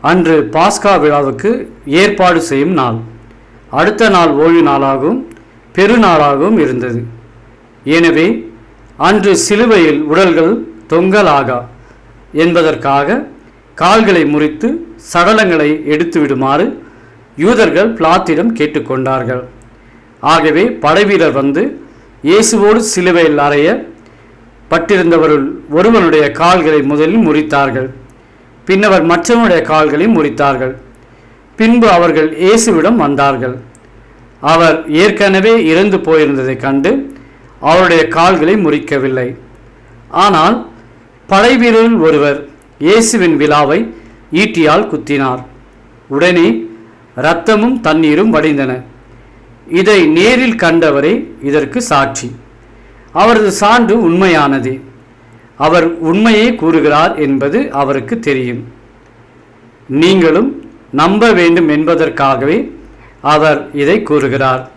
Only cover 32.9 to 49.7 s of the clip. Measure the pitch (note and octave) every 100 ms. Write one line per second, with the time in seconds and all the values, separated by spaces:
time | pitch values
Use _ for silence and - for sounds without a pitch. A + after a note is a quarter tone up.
32.9 | A#3 D3 C#3 C#3 C3 B2+ B2 - - -
33.9 | - - - - _ C#3+ E3 E3 D#3+ -
34.9 | D3+ G3+ G3+ G3+ F#3+ G#3 A3+ D#3+ D#3+ G3+
35.9 | F#3+ E3+ D#3+ D3 C#3 C3 C3 C3+ C#3 C#3+
36.9 | C#3 - - - - - - C#3 E3+ F#3
37.9 | E3 D#3 D#3+ F3 F#3 D#3 G#3+ E3 D3 -
38.9 | C#3+ C3 C3 B2 - - - - - -
39.9 | - - D#3+ G3+ E3 E3 A#3 - - -
40.9 | - _ _ - G3 A3+ C4 A#3 A3+ A3+
41.9 | A3 D#3+ D3+ C#3+ C#3+ - - - _ D3+
42.9 | A3 A3+ A3+ F3 D3 D3 D3 C#3+ E3 A3+
43.9 | - - - - E3 G#3+ E3+ D3+ E3 G#3
44.9 | D3 D3 C#3+ C3+ B2+ A#2+ - - _ -
45.9 | - _ C#3 F3 F3 E3 A2+ - - -
46.9 | - _ - D3 E3+ F#3 G#3 A#3 C4 D#3+
47.9 | D#3 D#3 D3+ A3 D#3+ D3+ C#3+ C3 B2+ B2+
48.9 | - - - - - - - -